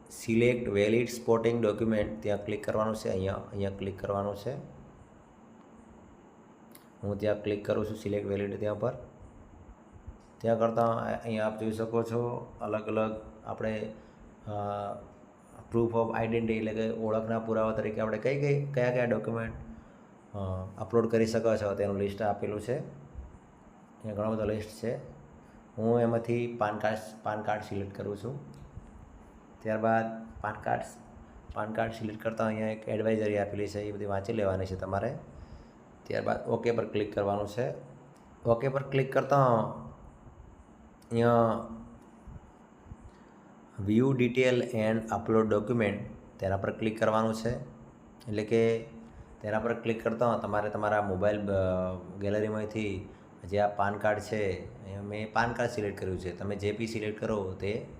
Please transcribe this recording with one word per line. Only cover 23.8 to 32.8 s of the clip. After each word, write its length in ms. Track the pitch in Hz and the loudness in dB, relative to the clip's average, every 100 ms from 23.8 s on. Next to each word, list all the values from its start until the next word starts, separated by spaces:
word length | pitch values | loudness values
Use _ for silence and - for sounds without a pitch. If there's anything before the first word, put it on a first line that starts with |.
| - - 110 101 | -20 -12 -6 -2
ઘણો 160 | 110 | 0
બધો 140 | 110 107 | 0 0
લિસ્ટ 380 | 107 - - | -2 -6 -6
છે. 140 | 110 - - - - - - - - - | -6 -4 -8 -16 -20 -20 -20 -20 -12 -2
હું 240 | 110 120 | 2 4
એમાંથી 540 | 113 113 120 120 120 117 | 4 2 0 0 -2 0
પાન 180 | 104 104 | -2 0
કાર્ડ, 200 | 110 110 - - | 0 -2 -6 -8
પાન 180 | 107 107 | -4 -2
કાર્ડ 200 | 107 107 | -2 -2
સિલેક્ટ 340 | 101 101 101 - | -4 -6 -6 -6
કરું 220 | 101 98 | -6 -6
છું. 220 | 117 143 202 - - - - - - - - - - - | -8 -10 -12 -16 -16 -16 -18 -18 -20 -20 -20 -20 -20 -8
ત્યારબાદ 640 | 110 110 113 113 113 - - - | -2 2 4 4 2 -4 -12 -8
પાન 120 | 107 - | -6 -4
કાર્ડ, 180 | 120 - - - - - - - - | -2 -2 -2 -14 -20 -20 -20 -18 -10
પાન 200 | 104 107 | -6 -4
કાર્ડ 180 | 113 113 | -2 -2
સિલેક્ટ 300 | - 110 107 | -4 -8 -4
કરતાં 260 | 113 113 110 | -4 0 0
અહીંયા 220 | 110 110 | 0 -2
એક 200 | 110 | -4